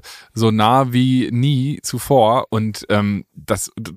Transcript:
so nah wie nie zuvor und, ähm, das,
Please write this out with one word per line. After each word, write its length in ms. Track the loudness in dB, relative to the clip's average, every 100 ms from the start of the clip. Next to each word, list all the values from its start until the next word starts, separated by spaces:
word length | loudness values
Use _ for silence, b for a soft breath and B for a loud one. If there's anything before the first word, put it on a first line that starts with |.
| B B B
so 180 | -2 0
nah 420 | 2 4 4 2
wie 360 | 2 2 2 0
nie 480 | 0 0 0 -2 -6
zuvor 640 | -8 -8 0 2 4 2 -2
und, 360 | -2 -4 -6 -2
ähm, 360 | 0 0 -2 -6
das, 380 | -14 -6 -4 -4 -12 -14